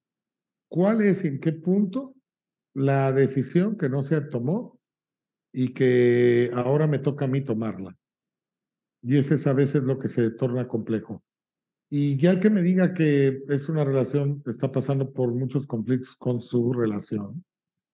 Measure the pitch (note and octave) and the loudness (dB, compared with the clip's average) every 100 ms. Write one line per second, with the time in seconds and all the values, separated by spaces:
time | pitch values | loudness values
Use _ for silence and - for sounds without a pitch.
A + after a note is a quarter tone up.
0 | _ _ _ _ _ _ - D#3+ F#3+ A3+ | _ _ _ _ _ _ -8 0 2 2
1 | G#3 F3+ D#3 C#3 E3 D3+ F3+ G3 G3+ B3 | 2 2 -2 -4 -4 -4 0 0 0 -4
2 | C4+ - _ _ _ _ _ C#3 C3+ C#3 | -10 -16 _ _ _ _ _ -2 0 2
3 | C3+ C3 C3 C#3 B2 F3 G3+ G#3 C#3 C#3 | 2 2 2 0 -2 0 0 -2 -2 -2
4 | - D#3 C3 A#2+ B2 G3+ - _ _ _ | -2 -2 -2 -6 -4 -4 -6 _ _ _
5 | _ _ _ _ _ B2 B2+ B2+ C3 B2 | _ _ _ _ _ -4 -4 0 2 4
6 | A#2+ A#2+ B2 A#2+ A#2+ B2 B2+ D3 D#3 C3+ | 4 4 4 4 2 -2 0 2 2 0
7 | D3 C#3 C3+ C#3 C3+ A2 A2+ F#2 F#2+ F2+ | -2 -2 -2 -2 -2 -4 -4 -8 -12 -16
8 | _ _ _ _ _ _ _ _ _ _ | _ _ _ _ _ _ _ _ _ _
9 | A#2+ C#3+ - D3 D3 C3 C3+ D3+ B2+ C3 | 0 2 2 0 2 2 2 2 0 -2
10 | - - A2+ A2+ B2+ B2+ B2 A#2 G#2 A2 | -4 0 0 0 -4 -2 -4 -6 -4 -4
11 | - G2+ _ _ _ _ _ _ - D3 | -6 -14 _ _ _ _ _ _ -8 -2
12 | C#3+ C3+ E3+ F#3 G#3+ G#3+ F3 F#3 F3+ F3+ | 0 2 4 4 4 2 2 4 2 2
13 | D#3 C#3+ C#3 C3 C#3 C#3+ C#3+ D#3+ C#3 C3+ | 2 4 4 2 -2 -4 -2 -2 2 2
14 | C3 C#3+ C#3+ C#3+ C3+ A2 C3 C3 - C3+ | 2 0 -2 -4 -6 -4 -2 -2 -2 -2
15 | C3 - B2 A#2+ C3 C#3 - A#2 G#2+ B2+ | -2 -2 -2 0 -2 -4 -4 -4 0 -2
16 | C3 - B2+ A#2+ - B2 A#2+ B2 A2+ G#2 | -2 -8 -4 -4 -2 -2 0 0 -2 -2
17 | - A2 G2+ C3+ - _ _ _ _ | -6 -8 -8 -12 -16 _ _ _ _